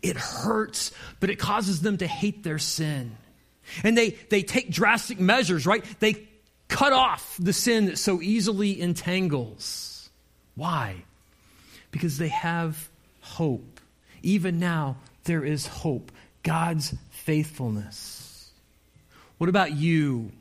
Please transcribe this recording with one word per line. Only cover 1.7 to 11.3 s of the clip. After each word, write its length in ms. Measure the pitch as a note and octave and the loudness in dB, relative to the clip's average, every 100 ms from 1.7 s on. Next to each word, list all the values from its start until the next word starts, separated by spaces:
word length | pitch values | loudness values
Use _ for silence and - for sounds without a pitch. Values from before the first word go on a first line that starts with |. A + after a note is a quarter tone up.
| F3 | 0
them 160 | F#3 G3+ | 0 0
to 100 | F3+ | -2
hate 360 | - G#3 G3+ | -2 -2 -2
their 160 | E3+ D3+ | -4 -4
sin. 560 | - - D#3 C#3+ A#2+ G#2+ - _ _ _ - - | -4 -2 -2 -2 -6 -12 -20 _ _ _ -16 -2
And 140 | G#3+ A#3 | 2 4
they, 140 | A3+ - - | 4 0 0
they 140 | G#3 | 0
take 260 | - B3+ B3+ | 2 -2 -2
drastic 500 | D#3+ G3+ A#3 - G#3+ | 2 4 4 0 0
measures, 460 | F3+ A#3+ F#3+ F3 C#3+ | 4 4 4 2 4
right? 180 | A3 - - | 2 0 0
They 280 | A3 G#3+ - _ _ _ _ | 2 2 -6 _ _ _ _
cut 240 | - C#4 | 2 4
off 460 | C4 B3+ D#3 - - | 6 4 0 -8 -2
the 140 | F3+ | 0
sin 320 | F#3+ - A3+ G3+ | 2 4 4 4
that 140 | D#3+ | 2
so 220 | - F3+ | 0 0
easily 600 | E3+ A3 G3 G3 G3+ G3 | 2 2 2 2 0 2
entangles. 1300 | F3 E3 - F#3 F#3 C#3+ A2+ G2+ - - - - - _ _ _ _ - | 0 -2 0 0 2 0 -4 -8 -10 -10 -12 -16 -20 _ _ _ _ -8
Why? 400 | D#3+ E3 A2 F#2 - _ _ | -2 -2 -2 -8 -16 _ _